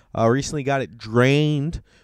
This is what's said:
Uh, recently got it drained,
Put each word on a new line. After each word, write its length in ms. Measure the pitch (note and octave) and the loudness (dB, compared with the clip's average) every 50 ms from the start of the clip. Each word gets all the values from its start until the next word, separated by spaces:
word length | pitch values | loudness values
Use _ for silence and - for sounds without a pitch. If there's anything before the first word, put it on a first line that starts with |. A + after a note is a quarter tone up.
| _ _ - | _ _ -4
Uh, 120 | - A2+ A2+ | 0 2 2
recently 360 | A#2+ C3+ C3+ - - D3+ C3 | 2 2 -2 -4 -6 -6 -4
got 180 | C3 C#3 C3+ B2+ | -2 -2 -2 -4
it 160 | - - A#2 | -6 -12 -16
drained, 840 | - A2 A2 A#2+ B2 C3 C#3 D3 D3+ D3+ D3+ C#3+ C#3 D#3 E3 - - _ _ _ | -14 -2 2 2 4 4 4 2 2 0 0 -2 -2 -4 -6 -8 -14 _ _ _